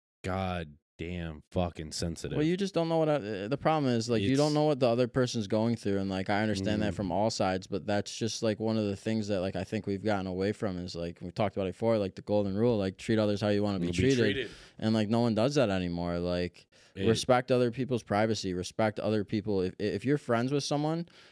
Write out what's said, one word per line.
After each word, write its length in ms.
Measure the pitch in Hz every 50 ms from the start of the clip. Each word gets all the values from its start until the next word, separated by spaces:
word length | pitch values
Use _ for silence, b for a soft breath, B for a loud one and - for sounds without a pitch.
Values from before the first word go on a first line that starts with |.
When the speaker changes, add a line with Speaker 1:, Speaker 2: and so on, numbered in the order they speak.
| _ _ _ _ -
Speaker 1:
goddamn 1200 | 95 92 95 95 92 90 87 82 76 73 - _ _ _ - 82 87 90 87 85 82 78 76 - _
fucking 420 | - 95 90 87 - - 78 78 -
sensitive. 420 | - - 85 78 - - 69 -
Speaker 2:
Well, 100 | 143 151
you 120 | 165 180
just 160 | 185 196 185 -
don't 160 | 170 165 165
know 80 | 165
what, 100 | 160 160
uh, 400 | 151 147 135 98 104 107 92 101
the 100 | 107 143
problem 360 | - - 156 160 151 143 127 120
is, 160 | 113 110 120
like, 120 | 117 107
you 140 | 98 120 135
don't 120 | 139 147
Speaker 1:
It's 60 | 156 151
Speaker 2:
know 80 | 151 151
what 160 | 156 147 127
the 60 | 131
other 200 | 117 117 123 127
person's 400 | 113 - 135 127 120 - 117 101
going 300 | 98 113 107 110 117 117
through, 220 | - - 104 98 98
and, 100 | 98 98
like, 200 | 95 95 95 101
I 120 | 101 101
understand 400 | 110 107 104 98 95 - 107 104
that 100 | - -
Speaker 1:
Mm. 40 | 87
Speaker 2:
from 160 | 107 101 87
all 180 | 82 98 107 113
sides, 380 | - - 104 92 92 92 -
but 180 | - 101 90 -
that's 260 | 104 104 101 98 - -
just, 260 | - 117 107 - - 117
like, 160 | 110 104 -
one 180 | 110 110 110
of 80 | 110 107
the 120 | 101 98
things 320 | - - 110 110 110 104 101
that, 100 | 101 92
like, 160 | 90 98 92
I 80 | 90 95
think 240 | - 113 104 -
we've 160 | 101 98 95 98
gotten 240 | 107 104 98 95
away 240 | 95 90 92 95 104
from 260 | 107 - 113 98 90
is, 180 | 90 87 90 -
like, 240 | 85 85 87 87 -
we 100 | - 87
talked 240 | - - 107 98 -
about 120 | 101 95
it 60 | 90 92
before, 240 | - 113 113 113
like, 180 | 107 98 92 -
the 60 | -
golden 360 | - - 104 104 101 98 95
rule, 200 | 104 117 123 117
like, 200 | 104 95 95 95
treat 200 | - - - 110
others 220 | 107 107 104 104 101
how 80 | 107
you 160 | 104 104 101 104
wanna 160 | 104 98 92
be 60 | 87
Speaker 1:
You'll 80 | 87 87
be 40 | 87
Speaker 2:
treated. 180 | - 135 139 120
Speaker 1:
treated. 300 | 113 104 101 95 110 95 B B B B B
Speaker 2:
And, 160 | - - 110 110
like, 140 | 110 107
no 140 | 101 117 117
one 140 | 120 120 107
does 200 | 104 117 143 143
that 140 | 147 123 101
anymore. 500 | 95 92 90 87 87 85 87 87 87 87
Like, 480 | 87 87 87 87 90 90 - - - _ b b b b b
Speaker 1:
It 120 | 98 95
Speaker 2:
respect 420 | 110 110 - - - 123 123 127 -
other 220 | 127 123 123 120
people's 320 | 113 131 127 107 127 110 -
privacy, 500 | - 101 101 110 110 107 - - 95 87
respect 460 | 90 90 - - - 110 107 - -
other 240 | - 107 110 107 98
people. 380 | - - 107 95 110 101 95
If, 140 | 90 92 - -
if 240 | 101 101 82 101 -
you're 140 | 127 147
friends 340 | 143 - - 117 113 120 131
with 140 | 143 143 139
someone 420 | - 151 143 151 156 160 170 170 B B B B B